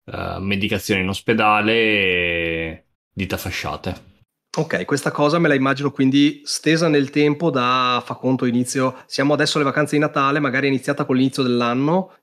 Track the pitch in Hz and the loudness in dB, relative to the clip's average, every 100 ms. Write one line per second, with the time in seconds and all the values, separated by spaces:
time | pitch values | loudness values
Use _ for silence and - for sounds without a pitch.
0 | - 95 90 87 95 98 101 101 - 98 | -14 -10 -8 -6 -4 -2 -2 -4 -2 -2
1 | 92 98 - 110 107 107 107 113 110 104 | 0 -4 -2 2 4 4 2 2 2 2
2 | 95 90 87 85 82 82 80 82 _ _ | 2 2 0 -2 -2 -4 -6 -10 _ _
3 | _ - 95 92 98 - 76 76 92 85 | _ -8 -6 -6 -8 -8 -8 -8 -8 -10
4 | - _ _ _ _ - 160 - 185 143 | -14 _ _ _ _ -6 -4 -4 -2 -2
5 | 151 147 147 170 160 139 135 135 143 - | -2 0 0 2 2 2 2 0 -2 0
6 | 131 139 147 147 - - 151 160 165 147 | 2 4 2 0 -8 -4 0 2 2 2
7 | 135 151 147 147 170 131 123 127 127 123 | 2 2 2 2 0 0 0 2 2 -2
8 | - 127 127 127 127 120 123 135 131 127 | -4 -4 -2 0 0 0 0 0 -2 -4
9 | - - 139 143 147 160 139 156 147 147 | -10 -2 0 2 2 0 0 0 0 0
10 | 151 151 135 151 143 127 139 131 - 143 | 0 0 0 0 0 0 0 -2 -2 -4
11 | 139 127 135 - 127 120 120 123 143 180 | 0 2 2 0 0 0 0 0 0 0
12 | 185 - | -2 -12